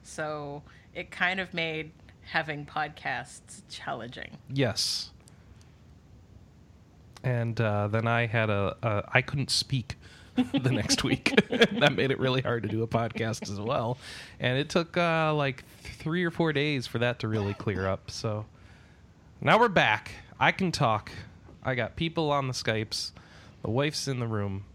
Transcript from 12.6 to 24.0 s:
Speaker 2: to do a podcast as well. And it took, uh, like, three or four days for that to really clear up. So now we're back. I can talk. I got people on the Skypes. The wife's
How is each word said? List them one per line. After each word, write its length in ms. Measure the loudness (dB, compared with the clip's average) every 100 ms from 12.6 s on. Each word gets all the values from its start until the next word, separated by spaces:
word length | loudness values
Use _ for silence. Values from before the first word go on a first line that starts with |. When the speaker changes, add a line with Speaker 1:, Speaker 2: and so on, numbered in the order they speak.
Speaker 2:
to 60 | 0
do 140 | -2
a 40 | 0
podcast 560 | 0 0 -2 -2 -2 -6
as 100 | -6
well. 380 | -2 -2 0 -4 -8 -16 -16 -4
And 180 | 0 0
it 100 | 2
took, 280 | 0 0 0
uh, 360 | 2 4 2
like, 300 | 2 0 -2 -12 -18
three 420 | -16 -8 -2 0 0
or 60 |
four 200 | 2 0
days 360 | 2 0 0 -2
for 120 | 0
that 200 | 0 0
to 80 | -2
really 240 | 0 0
clear 340 | -2 -2 0 0
up. 240 | -2 -6
So 340 | -6 -4 -6 -8 -16 -20 -20 -20 -20 -20 -20 -20 -4
now 180 | 4 6
we're 100 | 6
back. 420 | 6 6 4 0 -16 -18 2
I 120 | 2
can 200 | 4 0
talk. 360 | 2 2 2 -2 -16 -16 -18 -20 -10
I 120 | -4 0
got 200 | -2 -2
people 360 | -4 0 2
on 160 | 2 0
the 60 |
Skypes. 580 | -2 -2 0 -2 -4 -8 -12 -20 -20 -20 -8
The 60 | -2
wife's 380 | 0 0 -2